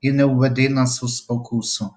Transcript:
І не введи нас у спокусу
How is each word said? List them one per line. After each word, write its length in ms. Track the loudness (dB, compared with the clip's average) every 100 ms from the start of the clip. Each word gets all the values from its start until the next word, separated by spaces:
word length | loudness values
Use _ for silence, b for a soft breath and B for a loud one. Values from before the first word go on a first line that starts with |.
І 120 | 0
не 120 | 2
введи 440 | 4 4 2 2 2
нас 340 | 2 0 -2
у 60 | -6
спокусу 800 | -8 -6 -8 -4 -6 -4 -6 -8